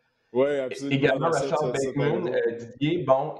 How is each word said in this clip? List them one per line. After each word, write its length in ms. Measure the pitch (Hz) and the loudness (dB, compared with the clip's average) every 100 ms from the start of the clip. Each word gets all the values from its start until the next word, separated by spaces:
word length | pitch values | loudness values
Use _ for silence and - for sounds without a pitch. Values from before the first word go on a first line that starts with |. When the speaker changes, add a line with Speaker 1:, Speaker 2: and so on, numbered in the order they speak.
| _ _ _ | _ _ _
Speaker 1:
Ouais, 280 | 120 139 143 | 0 2 2
absolument. 360 | 131 - 139 135 | -2 -6 -2 2
Speaker 2:
Également, 360 | 139 135 165 | 2 2 2
Speaker 1:
Ça, 80 | 151 | 0
Speaker 2:
Rashad 180 | 135 151 | 0 0
Speaker 1:
ça, 80 | 135 | 0
ça, 60 | |
Speaker 2:
Bateman, 540 | 135 135 139 143 185 175 | 0 -2 0 0 0 -2
Speaker 1:
ça, 60 | |
ça. 40 | 123 | 0
Speaker 2:
euh, 160 | 117 113 | -2 -4
Didier, 480 | 117 - 147 175 | -10 -4 0 0
bon, 300 | 139 135 151 | 2 2 2